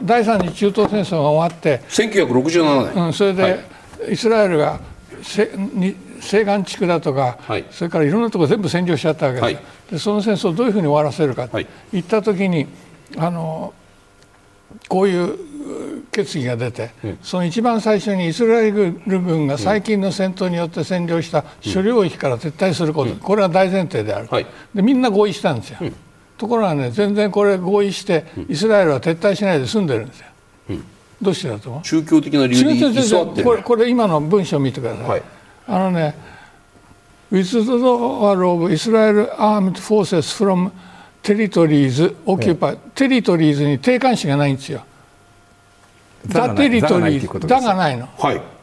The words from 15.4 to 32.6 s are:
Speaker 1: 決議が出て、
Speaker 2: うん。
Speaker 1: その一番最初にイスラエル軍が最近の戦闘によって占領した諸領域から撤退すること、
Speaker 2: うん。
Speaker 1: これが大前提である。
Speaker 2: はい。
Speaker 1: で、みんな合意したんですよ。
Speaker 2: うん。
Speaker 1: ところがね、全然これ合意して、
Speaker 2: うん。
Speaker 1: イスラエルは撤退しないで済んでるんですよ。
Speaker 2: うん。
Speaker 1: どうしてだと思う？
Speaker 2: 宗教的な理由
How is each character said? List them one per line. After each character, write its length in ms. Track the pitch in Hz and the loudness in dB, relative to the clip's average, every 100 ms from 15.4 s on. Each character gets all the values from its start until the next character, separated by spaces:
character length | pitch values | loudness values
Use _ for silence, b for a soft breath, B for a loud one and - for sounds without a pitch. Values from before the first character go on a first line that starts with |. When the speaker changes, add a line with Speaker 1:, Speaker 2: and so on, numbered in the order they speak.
| 339 285 277 - - - - | -12 -14 -12 -10 -10 -12 -8
Speaker 1:
決 260 | - 196 160 | -6 -4 -4
議 60 | 123 | -4
が 120 | 120 | -4
出 140 | 123 | -6
て、 180 | 113 113 - 110 | -8 -12 -10 -10
Speaker 2:
う 20 | |
ん。 120 | 87 | -10
Speaker 1:
そ 160 | - 180 | -8 -4
の 80 | 175 | -4
一 160 | 175 | -2
番 180 | 240 226 | 0 0
最 200 | 220 208 | 0 0
初 160 | 220 190 | 0 -2
に 100 | 170 | -2
イ 60 | |
ス 120 | 160 226 | 0 2
ラ 160 | 233 | 2
エ 100 | 220 | 2
ル 220 | 208 190 170 - | 2 -2 -2 -2
軍 420 | 190 180 160 147 | -2 0 0 0
が 100 | 143 | -2
最 240 | 110 208 | 0 -2
近 200 | 202 208 | 0 -2
の 100 | 196 | -2
戦 220 | - 190 | -2 -4
闘 160 | 180 185 | -2 -4
に 80 | 170 | -2
よ 80 | 170 | -4
っ 40 | |
て 120 | 170 | -4
占 260 | 151 180 170 | -4 -2 -2
領 140 | 165 | -2
し 80 | 160 | -2
た 160 | 156 - B | -4 -4 B
諸 200 | - 180 | -4 0
領 220 | 196 240 | 2 2
域 140 | 180 - | 0 -2
か 100 | 143 | -4
ら 100 | 117 | -4
撤 140 | 160 | -6
退 220 | - 190 | -2 -2
す 120 | 156 160 | 0 -2
る 80 | |
こ 120 | 156 120 | 0 -2
と、 60 | |
Speaker 2:
う 20 | |
ん。 40 | 101 | -4
Speaker 1:
こ 180 | - 208 | -2 0
れ 60 | |
が 40 | 190 | 2
大 220 | 180 190 | 2 2
前 140 | 190 | 0
提 200 | 175 127 | -2 -4
で 100 | 104 | -4
あ 60 | 101 | -6
る。 80 | 113 | -2
Speaker 2:
は 120 | 120 | -4
い。 40 | - B B 202 | -4 B B 0
Speaker 1:
で、 60 | |
み 100 | 202 | 2
ん 100 | 262 | 4
な 80 | 254 | 2
合 180 | 196 214 | 2 0
意 60 | |
し 80 | 175 | 0
た 120 | 185 | -2
ん 80 | 123 | -4
で 60 | - | -8
す 20 | |
よ。 80 | 123 | -10
Speaker 2:
う 60 | 170 | -10
ん。 100 | - - - _ - | -10 -20 -20 _ -12
Speaker 1:
と 100 | 214 | -2
こ 100 | 233 | 0
ろ 100 | 202 | 0
が 80 | 147 | 0
ね、 160 | 127 | -2
全 240 | 120 202 208 | 0 0 2
然 160 | 208 | 0
こ 140 | 190 202 | 2 2
れ 120 | 190 | 2
合 260 | 180 208 | 2 0
意 100 | 202 | 0
し 100 | 180 | -2
て、 220 | - 165 - B | 0 -2 -2 B
Speaker 2:
う 40 | |
ん。 40 | 82 | -6
Speaker 1:
イ 60 | 147 | -2
ス 120 | 214 | 4
ラ 140 | 208 | 4
エ 40 | 175 | 4
ル 60 | |
は 80 | 135 | 2
撤 180 | - 165 | 0 0
退 180 | 208 190 | 0 0
し 80 | |
な 100 | 202 | 0
い 60 | 160 | 0
で 80 | 127 | 0
済 140 | 220 | -2
ん 60 | 175 | 0
で 80 | 131 | -2
る 100 | 104 | -4
ん 20 | |
で 60 | |
す 60 | - | -16
よ。 60 | - _ _ _ - | -20 _ _ _ -12
Speaker 2:
う 20 | |
ん。 100 | 92 - - _ - | -10 -10 -20 _ -4
Speaker 1:
ど 100 | 196 | -2
う 20 | |
し 100 | 170 | -2
て 60 | 156 | -4
だ 80 | 104 | -8
と 120 | 127 | -10
思 100 | 123 | -12
う？ 80 | - | -2
Speaker 2:
宗 160 | 160 | -2
教 180 | 156 160 | 2 2
的 100 | 147 | 2
な 120 | 147 131 | 0 4
理 120 | |
由 40 | 123 | 4